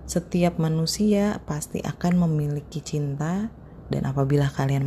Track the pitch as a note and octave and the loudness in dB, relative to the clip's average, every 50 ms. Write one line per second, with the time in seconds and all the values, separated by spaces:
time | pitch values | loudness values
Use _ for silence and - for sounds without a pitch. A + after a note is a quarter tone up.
0 | - - - F3+ F3 - - F3 F3 F3 E3+ - D#3+ D#3+ D#3+ D#3+ E3 D#3+ - - | -10 -2 -2 -2 -2 0 0 2 2 2 2 2 0 2 2 2 0 0 0 2
1 | G#3 G#3+ G#3 G3+ G3+ G#3 G#3 F3+ - - D#3+ D3 D3+ - - - - - - - | 2 4 4 4 4 2 0 -2 -4 -6 -6 -6 -6 -6 -6 -6 -4 -4 -6 -2
2 | - F3 F3 F3+ F3 E3 D#3+ D3+ D3 D3 D3 D3 C#3+ - - D3+ C#3+ - - D3+ | 0 2 4 4 4 4 2 2 0 0 -2 -4 -6 -8 -10 -10 -8 -4 -4 -2
3 | D3 C#3+ C#3 C#3 D3 D#3+ F3 G3 G#3+ A#3 - - - - - - - - - C#3+ | -2 -2 -2 -2 -2 -2 -2 -2 -4 -6 -8 -12 -20 -18 -18 -18 -8 -4 -4 -2
4 | - - C3+ C#3 C#3 C3+ D3 C#3+ C#3 C#3 - - C#3 C#3 C#3 C#3 C#3 | -2 -2 0 2 2 4 4 4 4 2 0 0 0 2 2 0 2